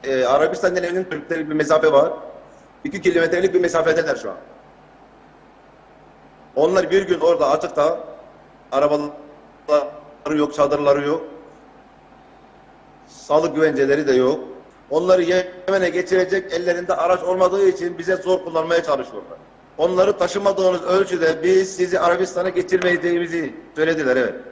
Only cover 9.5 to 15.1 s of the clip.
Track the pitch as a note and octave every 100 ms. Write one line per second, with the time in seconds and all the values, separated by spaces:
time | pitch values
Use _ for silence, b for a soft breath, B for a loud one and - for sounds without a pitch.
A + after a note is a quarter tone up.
9.5 | - - D3 C#3+ - - - D3 D3+ D3
10.5 | D3+ C#3+ C#3+ C#3+ C#3+ C#3+ D#3+ - - -
11.5 | - - - - - - - - - -
12.5 | - - - - - - - - D3 -
13.5 | C#3+ D#3 C#3 C#3 C#3+ C#3 B2+ B2+ D#3 -
14.5 | - - _ - D3 F3+